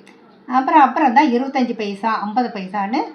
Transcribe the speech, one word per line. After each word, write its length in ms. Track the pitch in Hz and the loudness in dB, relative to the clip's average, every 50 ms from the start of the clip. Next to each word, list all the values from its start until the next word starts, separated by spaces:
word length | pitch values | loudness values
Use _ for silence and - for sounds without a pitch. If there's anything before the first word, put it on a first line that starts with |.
| - - - - - - - - - - | -12 -20 -20 -20 -20 -20 -20 -20 -8 -2
அப்புறம், 320 | 247 262 269 339 330 311 | -2 0 0 4 4 4
அப்புறம் 320 | 269 240 - 330 302 247 226 | 4 4 4 2 2 4 4
தான் 140 | 277 302 | 4 4
இருபத்தஞ்சு 500 | 269 233 240 269 269 269 262 247 233 233 | 4 2 0 -2 -2 -2 -2 -2 -2 -2
பைசா, 440 | 226 214 202 196 196 - 226 220 - | -4 -6 -6 -6 -4 -4 -2 -2 -2
ஐம்பது 300 | 208 208 208 247 240 220 - | -4 -4 -2 -2 -2 -2 -4
பைசான்னு 480 | 196 185 185 196 208 196 208 233 311 466 - | -8 -10 -6 -6 -4 -4 -2 -2 -2 -4 -4